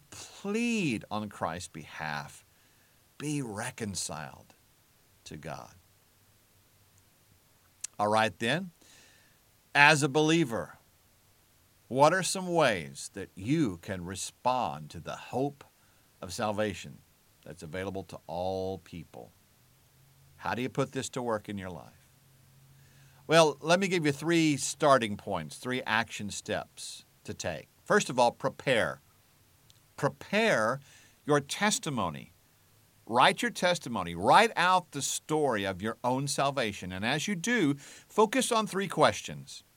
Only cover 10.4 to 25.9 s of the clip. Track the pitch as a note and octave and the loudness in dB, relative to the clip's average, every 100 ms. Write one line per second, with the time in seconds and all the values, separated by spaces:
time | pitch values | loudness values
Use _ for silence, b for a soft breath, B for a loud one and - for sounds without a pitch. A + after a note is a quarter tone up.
10.4 | D3+ G#2+ D2 - _ _ _ _ _ _ | 2 -2 -8 -14 _ _ _ _ _ _
11.4 | _ _ _ _ _ B2+ D3+ F#3 E3+ G3 | _ _ _ _ _ 4 6 6 0 -4
12.4 | F3+ E3+ C#3 F#2+ C#2+ C#2 - G2 F#2 - | 0 4 4 2 -4 -12 -14 -12 -14 -10
13.4 | G#2 E3 B2+ F2 - F#2 F2 G2 - - | -2 2 2 -2 -8 -8 -8 -8 -10 -4
14.4 | - B2+ G2 C#2+ D2+ E2+ D2+ - - B2 | -2 0 -2 -6 -12 -14 -10 -10 -6 -4
15.4 | C#3+ - - b b b b b F#2 F2 | -4 -6 -18 b b b b b -12 -4
16.4 | G#2+ G2+ G#2+ F#2 D2 A#1+ _ _ _ _ | -4 0 -2 -4 -12 -16 _ _ _ _
17.4 | - D#2 E2 F#2 F#2+ G2 F#2+ - - E2+ | -18 -16 -12 -8 -6 -8 -10 -16 -12 -6
18.4 | F#2 F#2+ F#2+ F#2+ - F2 C#2+ A#1+ A1+ _ | -4 -4 -6 -8 -12 -16 -16 -18 -20 _
19.4 | _ _ _ _ _ _ _ _ - - | _ _ _ _ _ _ _ _ -20 -10
20.4 | F#2 G#2 B2+ - C3 C3+ - C3 A#2+ G#2+ | -6 -4 -4 -2 -4 -4 -6 -6 -2 -4
21.4 | G#2 G2+ F#2 D#2+ A1+ - _ _ _ _ | -4 -8 -8 -12 -16 -20 _ _ _ _
22.4 | _ _ _ b b b b b - D#3+ | _ _ _ b b b b b 4 6
23.4 | D#3 C3+ D#3 F3+ G3 F3+ D3+ C#3+ D#3 E3+ | 6 4 2 2 4 2 2 0 2 4
24.4 | D#3+ C#3 - - D3+ C3 A2+ G2+ - F#2 | 4 2 -2 0 6 6 4 -4 -6 -6
25.4 | D2 - B2 B2+ - | -8 -10 -6 -6 0